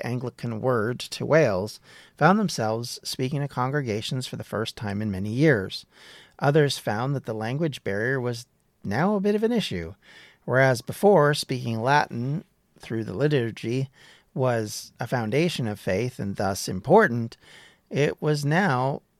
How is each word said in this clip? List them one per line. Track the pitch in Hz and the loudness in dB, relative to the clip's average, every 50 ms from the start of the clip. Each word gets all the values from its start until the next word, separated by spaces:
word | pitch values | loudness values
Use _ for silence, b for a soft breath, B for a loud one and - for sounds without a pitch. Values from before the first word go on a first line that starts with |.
| - | -6
Anglican | 120 120 127 127 120 - - - 120 113 107 | -6 -6 -4 -6 -8 -8 -8 -8 -8 -6 -2
word | 110 127 127 117 104 117 123 - | -2 0 0 0 0 -2 -4 -6
to | - - - - 120 | -8 -10 -8 -6 0
Wales | 120 139 160 156 117 98 90 101 107 - B B B B B B B B - | 2 4 4 4 4 2 0 -2 -4 -8 B B B B B B B B 2
found | 143 165 196 220 | 4 4 4 4
themselves | 214 165 - - 113 107 110 117 120 120 - - | 2 -2 -2 -2 -2 -2 -2 -2 -4 -8 -10 -10
speaking | - - - - 127 131 139 139 | -10 -8 -6 -4 -4 -2 -2 -2
to | 143 135 | -4 -4
congregations | - 135 127 131 139 151 139 117 101 110 110 - 143 127 123 | -4 -4 -2 -2 -2 -2 -2 -2 -2 -4 -4 -4 -4 -6 -6
for | - - | -6 -10
the | 85 - | -12 -8
first | - - 104 113 - - | -6 -4 -4 -4 -4 -6
time | - 117 101 98 101 | -8 -6 -4 -4 -2
in | 110 107 | -2 -2
many | 98 92 101 107 | -2 -4 -4 -2
years. | 110 123 156 160 135 104 95 95 - - - B B B B B B B B B B - | 0 4 6 6 6 4 2 -4 -8 -12 -16 B B B B B B B B B B -2
Others | - 143 143 156 147 139 - - | 0 2 4 4 4 4 2 -2
found | - - 104 107 123 135 143 | -4 -4 -2 -2 -2 -2 -2
that | 127 - | -4 -4
the | - 110 | -6 -6
language | 110 107 113 131 147 170 156 123 - | -4 -4 -4 -2 -2 -2 -2 -4 -4
barrier | - - 98 101 110 127 135 135 | -6 -4 -2 0 0 0 0 0
was | 120 123 120 120 120 - _ _ _ _ _ _ | -2 -4 -4 -6 -10 -16 _ _ _ _ _ _
now | - 110 101 120 165 202 214 | -8 -4 -2 0 0 0 0
a | 202 | 0
bit | 190 208 208 | 0 0 2
of | 208 | 2
an | 226 226 | 2 0
issue, | 247 226 - - 107 87 82 82 104 B B B B B B B B B _ | 0 0 -2 -2 -4 -6 -6 -8 -10 B B B B B B B B B _
whereas | - 120 131 135 131 127 113 | 0 4 4 6 6 4 2
before | - - 120 - - 202 202 165 147 147 151 | -2 -8 -2 2 6 6 8 8 6 6 4
speaking | - - - 135 123 127 120 113 110 | 2 -2 -4 -6 -4 -4 -4 -2 0
Latin | 110 127 143 147 - - - 117 120 135 143 175 - _ _ _ _ _ _ _ | 2 4 4 4 4 2 -2 -4 -4 -2 -4 -4 -6 _ _ _ _ _ _ _
through | - - 120 113 110 | -10 -6 -6 -4 -4
the | 110 95 | -4 -2
liturgy | 95 139 151 151 135 117 113 - - - 113 120 135 135 B B B B B B B B B - | 0 0 2 2 2 0 -2 -4 -6 -6 -4 -2 -2 -4 B B B B B B B B B -4
was | 160 127 127 120 117 110 107 - - - - _ - | -2 0 0 0 0 -2 -4 -8 -12 -14 -14 _ -10
a | 127 | -6
foundation | - - 123 113 110 110 143 170 180 - - 117 110 | -4 -2 -2 -2 0 0 0 0 0 0 -2 -4 -4
of | 104 - | -6 -4
faith | - - 92 98 120 123 - - | -2 -2 0 0 0 -2 -4 -6
and | - 98 98 | -8 -6 -4
thus | - 104 98 98 - - - | -2 -2 -2 -2 -4 -4 -6
important, | 117 92 - 127 170 220 214 151 117 120 117 117 - B B B B B B B B B B - | -6 -4 2 4 6 6 6 4 2 -2 -4 -6 -8 B B B B B B B B B B -6
it | - 147 143 165 - - | -2 0 0 0 0 -2
was | - 151 151 147 143 | -2 -2 0 0 0
now | 139 156 175 208 180 131 123 131 165 156 - - _ _ | 0 2 2 2 2 2 2 0 -2 -2 -6 -10 _ _